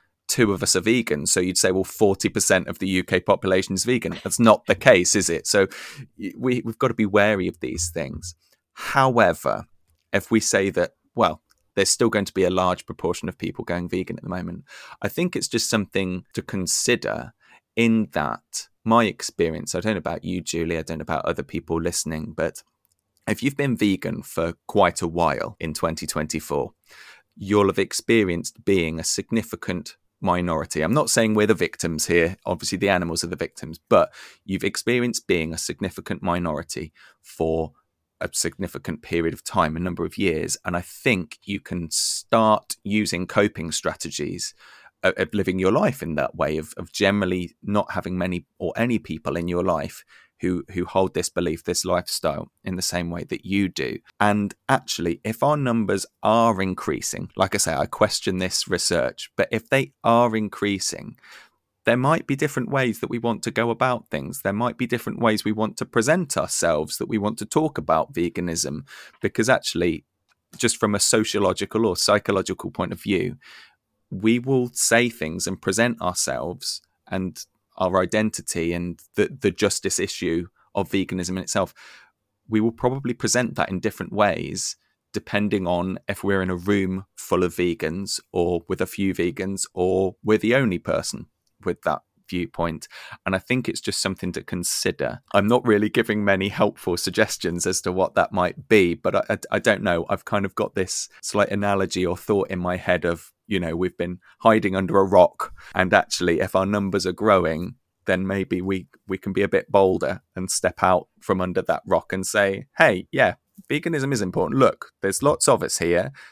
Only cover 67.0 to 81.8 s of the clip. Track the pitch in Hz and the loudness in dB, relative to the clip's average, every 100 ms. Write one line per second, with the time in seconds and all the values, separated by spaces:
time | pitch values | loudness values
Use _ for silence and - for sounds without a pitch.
67 | - 110 101 - 107 151 156 - 78 80 | -4 -2 -2 -4 -4 0 0 -2 0 0
68 | - 139 85 87 87 80 67 73 - - | 0 -2 -2 -2 -4 -4 -4 -6 -12 -18
69 | - _ 98 - 117 127 - 90 87 80 | -20 _ -2 0 2 2 0 0 0 0
70 | - _ _ _ _ - 117 - 107 101 | -8 _ _ _ _ -2 -2 2 2 2
71 | - 113 110 104 95 90 98 107 113 87 | 2 2 2 2 2 0 -2 0 0 2
72 | - 104 - 98 92 98 98 - 90 87 | 2 2 2 0 -2 -4 -6 -6 -6 -4
73 | - 95 92 - - - - _ _ _ | 0 0 0 -6 -14 -20 -20 _ _ _
74 | _ 95 110 120 123 131 123 - - 117 | _ -2 2 2 2 0 0 -2 2 4
75 | 123 - 78 87 98 95 - 98 120 117 | 4 0 -6 -4 -4 -4 -2 2 2 0
76 | 85 87 - 65 73 - - - - _ | -4 -2 -2 -4 -6 -8 -8 -10 -12 _
77 | - 98 92 - - _ _ - 92 92 | -8 -4 -4 -6 -16 _ _ -2 0 2
78 | 92 107 107 - - 85 85 87 87 80 | 2 2 0 -2 -6 -2 -2 -2 -4 -8
79 | _ - 107 - 104 87 104 - 95 - | _ -2 -2 0 -2 2 0 0 -2 -2
80 | 95 - 87 82 85 _ _ - 92 101 | -4 -4 -2 -2 -4 _ _ -4 -2 0
81 | 90 92 87 92 - 101 92 - | -2 -4 -4 -6 -4 -2 -2 -4